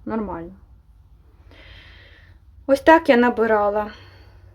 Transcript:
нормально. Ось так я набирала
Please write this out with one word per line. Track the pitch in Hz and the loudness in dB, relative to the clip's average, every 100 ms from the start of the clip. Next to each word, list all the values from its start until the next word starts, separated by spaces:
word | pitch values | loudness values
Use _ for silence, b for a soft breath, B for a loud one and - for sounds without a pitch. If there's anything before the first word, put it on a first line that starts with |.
нормально. | 214 220 196 170 170 190 - - _ _ _ - _ _ b b b b b b b b b b - - - | -10 -10 -8 -12 -16 -20 -20 -20 _ _ _ -20 _ _ b b b b b b b b b b -20 -16 -4
Ось | 269 | 0
так | - 320 - | 4 4 4
я | 240 | 2
набирала | 247 220 220 214 208 208 208 b b b b b b | 2 -2 -2 0 0 -4 -8 b b b b b b